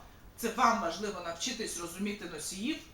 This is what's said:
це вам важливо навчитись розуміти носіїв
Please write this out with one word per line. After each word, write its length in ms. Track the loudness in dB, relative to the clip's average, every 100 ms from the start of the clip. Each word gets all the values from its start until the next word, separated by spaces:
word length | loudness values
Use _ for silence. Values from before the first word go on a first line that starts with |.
| -10 -18 -18 -4
це 120 | -2
вам 320 | 6 8 8
важливо 400 | 2 0 -2 -2
навчитись 580 | -4 -2 -2 -2 -4 -4
розуміти 500 | -6 -2 -2 -2 -6
носіїв 440 | -6 -6 -2 -2 -2 -6